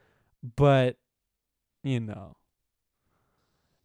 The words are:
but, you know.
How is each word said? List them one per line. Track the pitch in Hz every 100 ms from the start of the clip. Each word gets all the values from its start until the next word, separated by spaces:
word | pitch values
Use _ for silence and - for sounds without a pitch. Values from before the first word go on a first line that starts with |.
| _ _ _ _ 123 -
but, | 143 135 127 - _ _ _ _ _ _ _ _
you | 139 123
know. | 107 101 98 - _ _ _ _ _ _ _ _ _ _ _ _ _ _